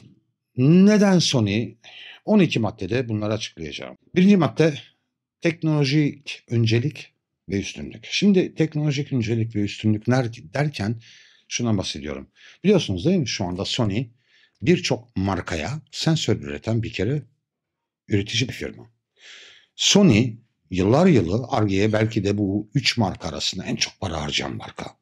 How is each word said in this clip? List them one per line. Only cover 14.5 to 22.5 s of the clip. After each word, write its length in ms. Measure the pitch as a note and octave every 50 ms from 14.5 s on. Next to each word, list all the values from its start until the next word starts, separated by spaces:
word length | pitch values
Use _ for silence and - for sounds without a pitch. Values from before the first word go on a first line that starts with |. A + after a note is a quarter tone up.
| _ -
birçok 560 | G2 C#3+ F3+ F3+ F3+ - C3 A2+ - _ -
markaya 640 | F#2+ F#2+ G2 F#2+ F2+ - - F2 D#2 D2 G2+ C#3+ D#3+ - _
sensör 500 | - - - E3 E3 D#3+ - - G#2+ -
üreten 420 | C#2+ C#2+ C#2+ D2 - A2 A2+ A#2 A2
bir 100 | D#2 -
kere 300 | F#2 F#2 A#2 D3 D3+ - _ _ _ _ _ _ _ _ _ _ _ _ _ _ _ _
üretici 420 | - A2 G2+ - - A2 A#2+ C3+ G#2
bir 40 | -
firma. 380 | - D#2 B1 A1 - B1 - _ _ _ _ _ _ - - - - - - - _ _ _ _
Sony 600 | - - - - G3 G#3 D#3+ G#2+ G2 - A#2+ A2 - _ _ _ _ _ -
yıllar 360 | F#2 F2+ F#2 G2+ B2 D3+ F#3
yılı 400 | G3 D3+ G#2+ E2 E2 F#2+ B2 C3
Ar-Ge'ye 460 | - C#3 A#2 G#2+ G2 F#2+ F#2+ G#2 A2 G#2+
belki 300 | A2 A2 A2 - A2 F#2
de 140 | G2+ G2+
bu 320 | G#2 G2+ F#2+